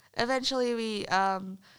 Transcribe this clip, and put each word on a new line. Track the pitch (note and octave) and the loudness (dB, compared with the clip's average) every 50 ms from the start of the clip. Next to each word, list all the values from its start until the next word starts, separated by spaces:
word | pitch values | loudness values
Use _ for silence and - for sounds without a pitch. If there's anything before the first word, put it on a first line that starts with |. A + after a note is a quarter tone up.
| _ - - | _ -10 -4
Eventually, | - A#3+ A#3+ C4+ C4 C4 C4 C4+ B3+ B3 A#3+ A#3+ | -2 0 0 0 0 0 0 0 2 2 2 0
we, | A3+ A3+ A3 G#3+ G3+ F#3+ | 0 -2 -2 -2 -4 -2
um, | - F3+ F#3+ G3 F#3+ F#3+ F#3 F#3+ F#3+ F#3+ F#3+ - - - | 2 2 2 4 2 0 -2 -4 -8 -12 -14 -16 -20 -20